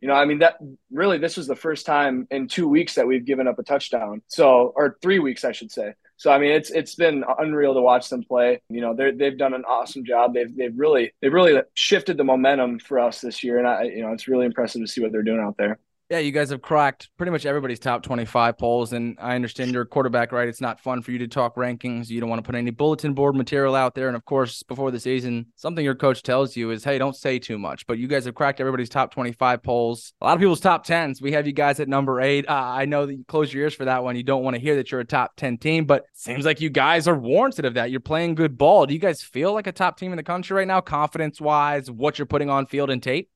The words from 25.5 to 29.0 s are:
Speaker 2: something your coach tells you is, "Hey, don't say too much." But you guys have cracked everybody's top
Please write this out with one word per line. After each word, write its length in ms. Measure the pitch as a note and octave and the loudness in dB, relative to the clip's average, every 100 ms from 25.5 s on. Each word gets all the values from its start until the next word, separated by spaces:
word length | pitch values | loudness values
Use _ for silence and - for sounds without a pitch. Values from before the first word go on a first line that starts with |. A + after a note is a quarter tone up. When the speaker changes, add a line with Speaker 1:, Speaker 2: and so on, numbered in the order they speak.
| _ | _
Speaker 2:
something 260 | D#3 E3 | -8 -2
your 120 | C#3+ | -2
coach 280 | B2+ C#3+ B2 | 2 2 0
tells 360 | - C3 C3+ A#2+ | 0 0 0 -4
you 140 | A2+ | -6
is, 120 | A2 | -4
"Hey, 140 | B2 C3+ | -2 -2
don't 180 | C3+ C3 | -2 -4
say 220 | A#2+ B2+ | -4 -4
too 200 | - G#2+ | -6 -8
much." 280 | F#2 C2 - | -8 -10 -8
But 100 | A#2 | -6
you 80 | B2+ | -2
guys 200 | C#3+ B2 | -2 -2
have 80 | |
cracked 260 | A#2 C#3 C#3 | -2 -2 0
everybody's 300 | C3+ C3 A#2+ | -2 -2 -2
top 240 | C#3+ | -2